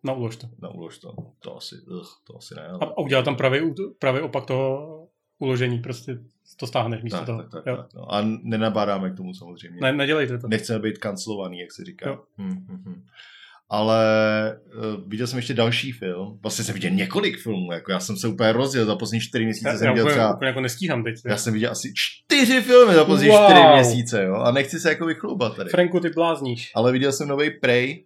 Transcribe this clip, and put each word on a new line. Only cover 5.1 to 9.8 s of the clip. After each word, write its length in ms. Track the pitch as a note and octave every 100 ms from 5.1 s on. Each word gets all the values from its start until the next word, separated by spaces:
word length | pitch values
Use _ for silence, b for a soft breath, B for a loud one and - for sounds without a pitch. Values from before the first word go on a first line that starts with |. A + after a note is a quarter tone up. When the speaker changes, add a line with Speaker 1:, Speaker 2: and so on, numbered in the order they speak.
| _ _ _
Speaker 1:
uložení, 400 | C3+ B2+ B2+ A#2+
prostě 400 | A#2+ A#2+ - A#2+ - _ _ _
to 100 | B2
stáhneš 360 | C3+ A#2 A2
místo 140 | A2+ G2
Speaker 2:
Tak, 80 | E2
Speaker 1:
toho. 160 | A2+
Speaker 2:
tak, 80 | -
tak, 160 | E2 G2
Speaker 1:
Jo. 100 | B2
Speaker 2:
tak, 100 | -
no. 200 | - -
A 80 | G2+ G#2+ A2
nenabádáme 680 | A#2+ A2 A2 G#2+ G#2 G2 F#2
k 60 | F#2
tomu 180 | F#2
samozřejmě. 460 | F2+ F2 E2+ F2+ F2